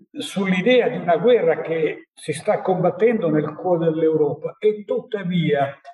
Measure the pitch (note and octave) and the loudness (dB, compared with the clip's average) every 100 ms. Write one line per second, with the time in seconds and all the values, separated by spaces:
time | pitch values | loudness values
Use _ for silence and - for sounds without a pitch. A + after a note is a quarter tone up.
0 | _ D4 - G3 F#3+ F3+ G#3 B3+ F3 E3 | _ -12 -8 -4 -2 0 4 4 2 -2
1 | F3 D#3+ A3 A3+ E3 D3+ D#3 E3 D3+ - | 0 2 4 4 2 0 -2 -2 -2 -4
2 | - _ - - - F3+ - F3 F3 - | -14 _ -10 -6 -2 -2 0 0 0 2
3 | A3+ A3 E3 D3+ D#3 D3+ F3+ E3+ E3 D#3 | 2 2 0 0 -2 -6 -2 0 0 2
4 | D#3+ D#3 C#3+ - - - G#3+ G#3+ - B3 | 2 2 0 -2 -8 -2 -2 -2 -4 -6
5 | - G3+ F3 F3 D3+ C#3+ C#3 - - | -4 -6 -2 -2 0 0 0 -4 -20